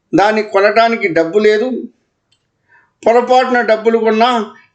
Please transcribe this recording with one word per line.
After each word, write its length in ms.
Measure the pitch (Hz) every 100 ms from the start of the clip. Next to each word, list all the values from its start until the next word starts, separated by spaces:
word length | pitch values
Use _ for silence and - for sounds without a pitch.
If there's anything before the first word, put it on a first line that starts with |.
| - 165
దాన్ని 280 | 208 214
కొనటానికి 640 | 208 196 208 214 233 220 190
డబ్బు 320 | 160 165 208
లేదు. 440 | 214 214 254 240 - _ _ _ _ _ _ _ _ _ _ _ 214
పొరపాటున 540 | 240 233 254 254 240
డబ్బులు 360 | 214 214 226 226
కొన్నా 540 | 220 220 247 240 208 - _